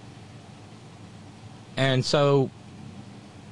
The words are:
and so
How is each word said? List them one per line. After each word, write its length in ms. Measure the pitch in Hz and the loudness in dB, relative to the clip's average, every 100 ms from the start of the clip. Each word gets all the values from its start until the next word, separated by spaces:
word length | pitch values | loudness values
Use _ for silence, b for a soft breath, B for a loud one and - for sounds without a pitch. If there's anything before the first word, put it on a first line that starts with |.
| - - - - - - - - - - - - - - - - - - | -20 -18 -18 -18 -18 -20 -20 -20 -20 -20 -20 -18 -18 -18 -18 -18 -10 0
and 260 | 135 127 | 2 2
so 460 | - 156 143 139 131 - - - - - - - - - - | 4 4 6 6 4 -2 -16 -16 -16 -16 -16 -18 -18 -20 -20